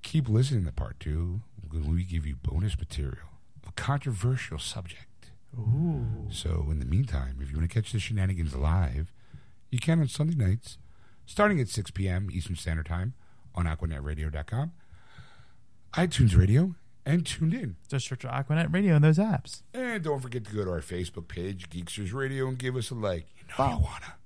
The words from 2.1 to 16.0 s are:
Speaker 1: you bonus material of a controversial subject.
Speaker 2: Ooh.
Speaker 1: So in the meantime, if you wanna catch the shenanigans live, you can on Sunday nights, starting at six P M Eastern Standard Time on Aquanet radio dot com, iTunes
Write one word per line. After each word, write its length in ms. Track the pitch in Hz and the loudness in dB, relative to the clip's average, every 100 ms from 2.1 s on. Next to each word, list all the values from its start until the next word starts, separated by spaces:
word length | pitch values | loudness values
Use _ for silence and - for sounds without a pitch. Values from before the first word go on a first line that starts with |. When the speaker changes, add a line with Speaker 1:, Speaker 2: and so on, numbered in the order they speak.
| 85 | -2
Speaker 1:
you 120 | 76 64 | -4 -4
bonus 420 | - 78 104 - | -2 0 0 -2
material 480 | 80 - 69 62 - - - - | -4 -4 -4 -6 -12 -18 -20 -18
of 80 | - | -12
a 20 | |
controversial 880 | - - 139 139 104 113 127 - 76 | -8 -2 -2 0 0 0 0 -2 -8
subject. 720 | - - 87 - - - - - - 123 | -6 -8 -10 -14 -18 -20 -20 -20 -14 -4
Speaker 2:
Ooh. 720 | 113 131 170 147 117 107 - | 2 2 2 0 -2 -4 -6
Speaker 1:
So 380 | - 85 82 73 | -4 -2 0 0
in 80 | 78 | -2
the 60 | |
meantime, 540 | 62 85 135 71 65 65 | 2 2 2 0 -4 -6
if 100 | 67 | -6
you 60 | 73 | -2
wanna 100 | 85 | 0
catch 240 | 113 107 | 0 0
the 80 | 110 | -2
shenanigans 560 | - 107 95 92 80 | -2 0 0 2 -2
live, 580 | 65 71 87 78 65 80 - - - - - - | 2 2 4 2 0 -4 -8 -20 -20 -18 -20 -6
you 100 | 127 | -2
can 180 | - 165 | 2 4
on 80 | 143 | 2
Sunday 300 | - 151 165 | 2 0 2
nights, 420 | 98 110 - - - - - - - | 2 2 -2 -18 -20 -20 -20 -20 -12
starting 340 | - 208 185 | 4 4 4
at 60 | 120 | 0
six 220 | - 98 | -2 -4
P 180 | - 95 | -2 0
M 200 | 92 98 | 0 -2
Eastern 240 | - - | -4 -4
Standard 320 | 82 - 80 78 | -4 -2 -4 -2
Time 280 | 85 101 127 - - - - | -2 -4 -6 -18 -20 -10 -2
on 80 | 85 | -2
Aquanet 360 | 80 82 73 | 0 -2 -4
radio 260 | 71 76 78 | -4 -4 -4
dot 160 | 76 71 | -4 -4
com, 240 | 113 156 - - - - - - - - - - - - | -2 -4 -6 -20 -20 -20 -18 -20 -20 -20 -20 -20 -20 -8
iTunes 420 | - | 0